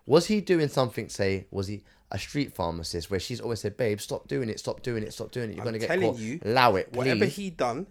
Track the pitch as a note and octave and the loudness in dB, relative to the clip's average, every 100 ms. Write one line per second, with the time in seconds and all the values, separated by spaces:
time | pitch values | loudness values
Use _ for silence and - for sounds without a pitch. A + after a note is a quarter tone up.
0 | - D3 - G#3+ F#3+ F3 D3 - B2 - | 4 6 6 2 4 2 4 2 0 -2
1 | G#2+ - G2 F#2+ - G2 G2 G#2 - _ | -6 -2 0 0 -4 -6 -4 -6 -12 _
2 | _ G2+ - D3+ C#3 - E2+ E2+ E2 F2 | _ -8 -4 -4 -4 -2 -2 -2 -4 -6
3 | E2 G2 - A#2 A2+ A2+ G#2 - A#2+ G#2 | -4 -4 -4 -6 -4 -4 -4 -2 -2 -2
4 | - C3 - C#3 A#2 G#2 - A2 - A#2 | -4 -8 -4 -4 -2 -4 -6 -6 -4 -4
5 | G#2+ - G#2+ B2+ A#2 F2 A#2 A2 A2+ F3+ | -4 -8 -8 -6 -6 -6 -6 -2 0 2
6 | F3 - A2 D#3 G2+ B2 B2 F#2 - B2 | 2 0 -4 -4 2 6 8 6 2 -2
7 | B2+ - - D3 G3 E3 B2 C3+ G3 | 0 2 2 0 -6 -2 -2 -2 -8